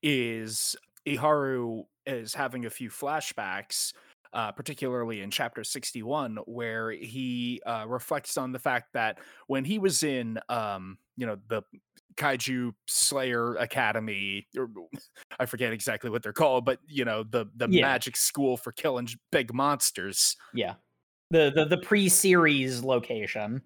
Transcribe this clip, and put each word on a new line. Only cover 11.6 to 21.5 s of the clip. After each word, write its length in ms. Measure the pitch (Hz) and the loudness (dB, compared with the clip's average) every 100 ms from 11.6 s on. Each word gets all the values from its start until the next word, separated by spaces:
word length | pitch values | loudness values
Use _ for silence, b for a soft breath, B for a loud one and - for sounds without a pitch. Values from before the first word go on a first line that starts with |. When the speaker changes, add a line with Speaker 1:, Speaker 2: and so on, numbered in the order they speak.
| - - _ _ _ - | -4 -20 _ _ _ -2
Speaker 1:
Kaiju 580 | 147 131 127 127 123 107 - | 0 0 -2 -2 -4 -6 -4
Slayer 680 | - - 139 131 120 117 104 | 2 2 2 0 0 0 0
Academy, 880 | 113 135 117 110 110 101 98 98 - - | -2 2 2 2 -2 -4 -4 -6 -6 -6
or 140 | 127 104 82 | -6 -6 -14
<laughs> 480 | - - - - - | -16 -18 -20 -20 -4
I 60 | 123 | -4
forget 260 | 120 123 | 0 -2
exactly 380 | 113 - 110 120 | -2 -2 -4 -2
what 120 | 110 | -4
they're 100 | - | -4
called, 300 | 104 156 131 123 | 2 4 4 2
but, 120 | 127 _ | -2 _
you 180 | 143 120 | -2 0
know, 160 | 107 | 0
the, 240 | 110 120 107 113 | 0 -2 -2 -2
the 120 | 117 | 4
Speaker 2:
Yeah. 140 | 180 | 6
Speaker 1:
magic 340 | 135 127 - - | 6 2 0 0
school 400 | - - 135 123 | 0 2 0 0
for 120 | - | -4
killing 340 | - 160 127 120 | -4 -2 -2 -4
j-, 100 | 117 _ | -10 _
big 220 | 165 120 | 0 0
monsters. 840 | 120 139 143 - - 95 92 - - B | 0 2 2 0 -2 -6 2 2 0 B
Speaker 2:
Yeah. 220 | 120 98 - _ _ _ _ _ | -4 -4 -4 _ _ _ _ _
The, 200 | 165 147 | 6 6